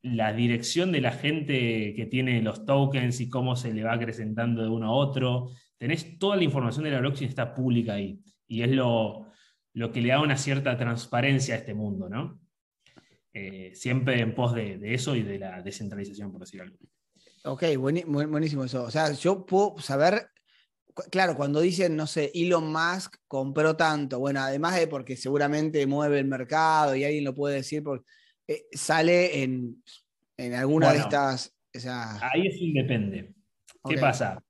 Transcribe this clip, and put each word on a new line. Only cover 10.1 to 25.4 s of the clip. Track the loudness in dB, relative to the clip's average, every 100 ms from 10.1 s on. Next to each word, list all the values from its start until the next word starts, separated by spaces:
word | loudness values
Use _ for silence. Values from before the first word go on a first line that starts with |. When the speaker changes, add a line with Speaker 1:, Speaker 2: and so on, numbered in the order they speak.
| 4
Speaker 1:
una | 4 0
cierta | 0 0 0 0
transparencia | -2 -4 -2 0 2 2 0
a | -4
este | -6
mundo, | -6 -6 -6 -6
¿no? | -8 -8 -12 _ _ _ _ _ -20 _ _ _
Eh, | -14 -12 -12 -16
siempre | -10 -4 0 2 2
en | 0
pos | 0 0
de, | 0 -4 -8
de | -4
eso | -4 -2
y | -2
de | -4 -8
la | -10 -12
descentralización, | -12 -10 -10 -8 -10 -10 -12
por | -12
decir | -18 -18
algo. | -18 _ -20 _ _ _ _ _
Speaker 2:
Ok, | -8 -2 0 2
bueni-, | 0 -2
buen-, | 0 -2 0
buenísimo | 0 0 -2
eso. | -4 -6
O | -2
sea, | 0 0
yo | 2 0 0 2
puedo | 2 2 0
saber, | -4 4 4 4 -4 _ _ _ _ _ _
cu-, | -14 -4
claro, | 2 2 2
cuando | 0 2
dicen, | 2 2 0 0
no | -2
sé, | -2 -2
Elon | 0 2 2 2
Musk | 0 0 -2 -8 -18 _
compró | -4 -2 2 2 4
tanto, | 2 2 -2 -2
bueno, | -2 0
además | -2 0 0 2
de | 0
porque | -2 -8 -8
seguramente | -2 2